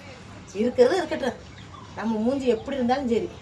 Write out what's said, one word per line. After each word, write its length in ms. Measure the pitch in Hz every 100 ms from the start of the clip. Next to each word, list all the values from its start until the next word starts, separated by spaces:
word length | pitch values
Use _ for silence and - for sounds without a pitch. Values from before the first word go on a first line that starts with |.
| - - - - -
இருக்கிறது 400 | 190 240 247 247 370
இருக்கட்டும், 440 | 330 311 247 - - - - - -
நம்ம 180 | 185 214 214
மூஞ்சி 280 | 226 277 262
எப்படி 300 | 220 - 262
இருந்தாலும் 320 | 240 269 247
சரி 180 | 220 175 -